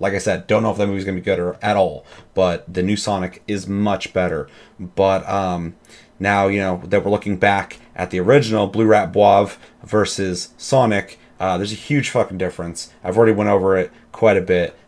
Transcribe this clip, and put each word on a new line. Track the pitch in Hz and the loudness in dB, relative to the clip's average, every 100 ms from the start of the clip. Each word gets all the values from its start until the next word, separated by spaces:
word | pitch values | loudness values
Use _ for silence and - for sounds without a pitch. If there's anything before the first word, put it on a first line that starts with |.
Like | 98 | -4
I | 98 | -2
said, | 107 90 - | -2 -4 0
don't | 107 | 0
know | 110 | 2
if | 98 | 0
that | 101 | -2
movie's | 98 | -2
gonna | 98 92 | -6 -6
be | |
good | 95 92 | -2 -2
or, | 87 90 | -2 -4
at | 104 101 | -2 0
all, | 90 71 - - - | 0 -4 -16 -20 -8
but | - 92 85 - | 0 0 0 -6
the | 92 | -4
new | 92 104 | -2 -2
Sonic | - 98 92 - - | -2 -4 -4 -8 -8
is | 101 90 | -6 -4
much | 101 104 95 - | -2 -2 -2 -4
better. | 92 90 80 71 - - - | -2 -2 -2 -8 -16 -20 -18
But, | 90 - 95 95 92 | -8 0 2 2 -2
um, | 98 95 87 85 - _ - _ - | -4 -2 -4 -6 -12 _ -20 _ -4
now, | 98 101 98 | 0 2 2
you | 101 | 0
know, | 95 90 90 | -2 -4 -2
that | 101 | -2
we're | 90 | 0
looking | 104 104 92 | -2 -2 0
back | 101 98 92 - - | 2 2 -2 -12 -16
at | - 90 | -10 -6
the | 92 | -2
original | 92 143 110 107 98 | 4 4 4 0 0
Blue | 104 110 | 2 4
Rat | 104 90 | 4 2
Boiv | 98 104 98 101 - - _ | 4 6 6 2 -4 -20 _
versus | - 107 98 - 95 90 - - | -4 0 0 -2 -4 -6 -10 -14
Sonic, | - 135 120 101 - - _ - | -2 2 2 0 -4 -12 _ -6
uh, | 95 90 | -2 -2
there's | 101 | -4
a | 107 | -6
huge | - 147 135 | -4 -2 0
fucking | 123 107 92 | 0 -2 -2
difference. | 92 - 85 82 - _ | -6 -6 -10 -12 -16 _
I've | 92 98 | -2 2
already | 113 | 4
went | 104 104 | 4 2
over | 101 95 95 | 2 2 0
it | 90 - _ | -2 -8 _
quite | - 110 95 | 0 2 2
a | |
bit, | 90 90 85 - | 2 0 -2 -8